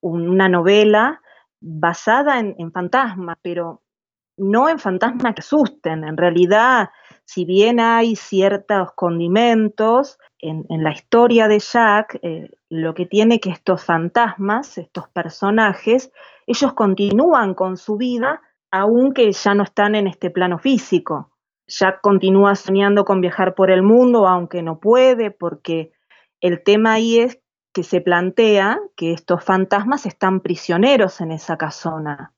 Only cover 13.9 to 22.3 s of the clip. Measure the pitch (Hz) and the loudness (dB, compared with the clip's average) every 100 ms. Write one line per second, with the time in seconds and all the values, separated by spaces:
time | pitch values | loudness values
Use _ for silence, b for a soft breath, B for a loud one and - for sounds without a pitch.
13.9 | 165 170 240 226 185 196 220 294 - 165 | -2 0 0 -2 -2 -4 -4 -6 -16 -16
14.9 | - - - 165 - 196 220 214 185 - | -16 -12 -10 -10 -6 -2 2 2 0 0
15.9 | 240 254 b b b b 240 - - 208 | 0 0 b b b b -2 -2 0 0
16.9 | 190 202 208 330 294 202 180 185 185 - | 0 0 2 2 2 0 -2 -6 -6 -8
17.9 | 208 254 247 254 311 _ _ _ 190 202 | -6 -4 -4 -4 -6 _ _ _ -2 2
18.9 | 233 269 269 226 190 208 202 196 - 208 | 2 2 2 2 2 0 0 0 0 0
19.9 | 214 196 170 180 180 180 170 269 262 - | 0 -2 -4 -6 -2 -2 -2 0 0 0
20.9 | 180 - 151 151 _ _ _ _ - 190 | -2 -2 -10 -10 _ _ _ _ -2 -2
21.9 | 190 202 196 190 | 0 0 2 4